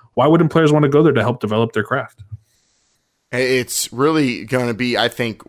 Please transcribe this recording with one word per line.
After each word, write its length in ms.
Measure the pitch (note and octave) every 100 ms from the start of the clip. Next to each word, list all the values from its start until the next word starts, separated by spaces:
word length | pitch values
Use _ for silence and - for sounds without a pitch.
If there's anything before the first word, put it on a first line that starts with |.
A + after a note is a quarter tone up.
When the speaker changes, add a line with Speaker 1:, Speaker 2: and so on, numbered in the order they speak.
| _
Speaker 1:
why 140 | - C#3
wouldn't 240 | E3 D#3+
players 200 | E3 D3+
wanna 180 | D3+ D3
go 120 | C#3+
there 120 | D#3+
to 100 | A#2+
help 160 | A2+ A#2+
develop 320 | G#2+ G#2+ A2+
their 120 | A2
craft? 380 | G#2 C3 A#2 _ - - _ _ _ _ _ _ _ _ _
Speaker 2:
It's 600 | A#2+ B2+ C3 A#2+ - -
really 540 | A#2 D3 D#3 C3+ E2+ A2
gonna 300 | B2+ A#2+ G#2+
be, 200 | B2 A2
I 120 | A#2
think, 340 | - A#2+ G#2